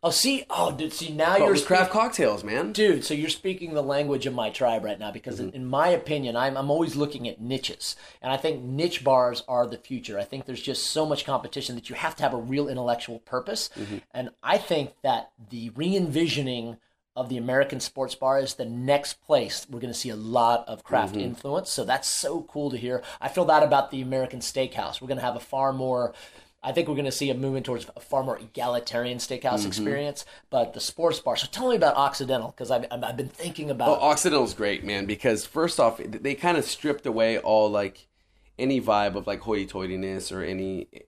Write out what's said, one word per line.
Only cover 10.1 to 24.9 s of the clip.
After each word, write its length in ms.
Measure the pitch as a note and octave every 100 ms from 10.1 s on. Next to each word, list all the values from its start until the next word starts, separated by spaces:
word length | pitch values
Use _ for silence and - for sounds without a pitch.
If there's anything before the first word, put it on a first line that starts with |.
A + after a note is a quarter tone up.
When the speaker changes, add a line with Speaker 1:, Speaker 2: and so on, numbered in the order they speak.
| G2+
Speaker 1:
I 60 |
think 200 | G2+ C3+
there's 160 | C3 B2
just 280 | - B2+ -
so 160 | D#3 D#3
much 180 | C#3+
competition 500 | - C3 A#2 - C3+ A#2+
that 120 | -
you 60 | B2
have 180 | D#3+ D#3+
to 60 |
have 120 | C#3+
a 20 | B2
real 320 | A#2 C3+ C#3+
intellectual 520 | B2+ B2 A#2 - A2+
purpose. 500 | _ B2+ B2 G#3+ - -
Speaker 2:
Mm-hmm. 180 | G#2 G#2 -
Speaker 1:
And 160 | A#2+ B2 _
I 160 | - G3
think 340 | - E3 C3+ _
that 280 | C3+ A#2+ - _ A2
the 220 | B2 A#2
re-envisioning 1040 | G#2+ E3 G3 F3 C#3+ E3 C3 C3 B2 A#2 A2+ _ _ _ -
of 140 | B2
the 80 | B2
American 420 | A#2 C3 C#3+ C#3
sports 340 | - - C3
bar 240 | - C3+ C#3
is 140 | C3
the 100 | - A#2+
next 560 | A#2+ B2+ C#3+ C#3+ -
place 420 | _ D3 A2 - -
we're 100 | A#2+
gonna 140 | B2
see 160 | A#2 B2
a 60 | A2
lot 520 | A2 A#2+ A#2 A#2+ -
of 160 | A2
craft 300 | - C3 G#2
Speaker 2:
Mm-hmm. 80 | G#2
Speaker 1:
influence. 480 | G2+ A#2+ C#3 D3+ F#3+
So 120 | -
that's 240 | A2+ B2+ -
so 340 | - D3+ E3
cool 280 | D#3 D3 D3
to 60 | B2+
hear. 260 | B2 B2+ - -
I 60 | C3+
feel 180 | F3+ E3+
that 160 | D3+
about 280 | D3 C#3 C3+
the 120 | C3+
American 380 | B2+ C3 B2+ B2+
steakhouse. 600 | A2+ - C3 - G2